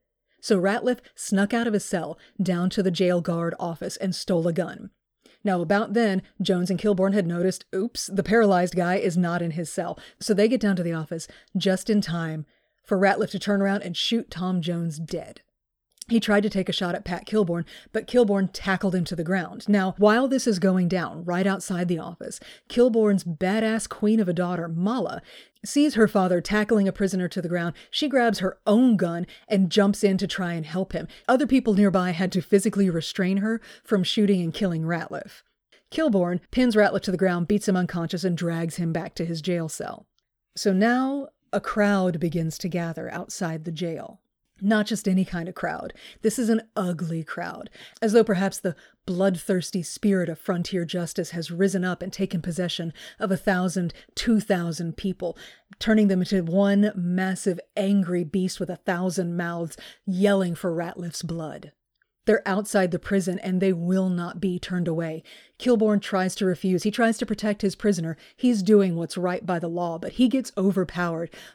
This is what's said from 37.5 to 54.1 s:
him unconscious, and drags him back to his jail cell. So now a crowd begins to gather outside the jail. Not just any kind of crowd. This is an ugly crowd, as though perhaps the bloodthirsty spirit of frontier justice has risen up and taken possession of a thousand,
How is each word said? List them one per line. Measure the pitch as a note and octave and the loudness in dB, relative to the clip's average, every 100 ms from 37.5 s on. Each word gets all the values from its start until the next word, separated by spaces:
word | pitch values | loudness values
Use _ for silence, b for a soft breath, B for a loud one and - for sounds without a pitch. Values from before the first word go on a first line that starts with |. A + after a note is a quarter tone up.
| G#3 G#3+ | 0 2
him | F#3 | 2
unconscious, | F3+ F3+ E3 E3+ | 0 -2 -4 -2
and | F#3 E3+ | -2 -2
drags | E3+ E3 E3+ - | -2 -2 -4 -2
him | E3 | -2
back | E3 - | -2 -6
to | - | -6
his | E3 E3 | -6 -4
jail | E3 F3 D#3+ | -2 -4 -4
cell. | - - - - _ _ _ _ - | -8 -10 -10 -18 _ _ _ _ -4
So | G#3 | 0
now | F#3+ A3+ B3+ C4 C#4+ C4+ _ _ | 4 4 2 0 -4 -8 _ _
a | G3+ | -6
crowd | - A3 G#3 G3+ F#3 D#3+ | -4 0 2 2 0 0
begins | E3+ E3+ D#3+ - | -2 -2 -4 -4
to | F3 | -6
gather | F3 E3+ E3 - | -4 -4 -6 -8
outside | E3+ G3 - F3 D#3+ | -10 -10 -6 -6 -6
the | E3 | -8
jail. | D#3 E3+ D#3+ - - _ _ _ _ | -6 -6 -6 -10 -18 _ _ _ _
Not | G3 G#3+ | 2 2
just | G#3 A3 G3 | 2 -2 2
any | F#3 | 2
kind | F3+ F3 E3+ | 0 -4 -8
of | |
crowd. | - E3 D#3 - - B B | -6 -6 -6 -10 -14 B B
This | A3 G#3+ | -2 0
is | A3 | 2
an | A3 - - | 2 0 -4
ugly | F3+ E3 E3 E3 | -2 -2 -4 -6
crowd, | D#3 - F3 - - B B B | -6 -8 -10 -10 -16 B B B
as | A3+ | 2
though | A3+ | 4
perhaps | A3+ F3+ G3 - | 4 2 0 -2
the | F#3 - b b - | -6 -6 b b -6
bloodthirsty | F3+ G3 F3 - F#3 - F#3 | 0 0 0 0 -2 -2 -6
spirit | D#3+ - G#3 F#3+ E3+ | -6 -2 0 0 -2
of | D#3 | -4
frontier | - F3 E3+ F#3 | -4 -4 -2 -4
justice | E3+ F3+ E3+ - E3 | -4 -6 -6 -6 -6
has | E3+ D#3 | -8 -8
risen | E3+ G3 F#3+ | 0 0 0
up | F3+ E3+ | -2 -4
and | F#3 | -8
taken | - F#3+ F3 | -4 -4 -2
possession | F3 E3 F3 - E3 B B B | -4 -4 -4 -4 -6 B B B
of | G#3 | -2
a | F#3 | 0
thousand, | G#3 F3+ F3+ F#3 F3 B B | 2 0 0 0 -4 B B